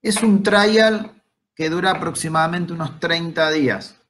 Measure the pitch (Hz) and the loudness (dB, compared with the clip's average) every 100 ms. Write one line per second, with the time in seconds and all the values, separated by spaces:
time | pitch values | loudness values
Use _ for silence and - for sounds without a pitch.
0 | 214 208 226 196 196 202 208 220 220 220 | -2 0 4 4 4 4 4 4 4 2
1 | - _ _ _ _ _ 160 170 185 - | -8 _ _ _ _ _ -4 -2 -2 -2
2 | 170 - 160 160 160 175 170 170 156 - | -4 -6 -4 0 0 -2 -6 -6 -8 -6
3 | 170 165 165 160 156 156 131 98 - _ | -4 -4 -4 -2 0 2 0 -2 -8 _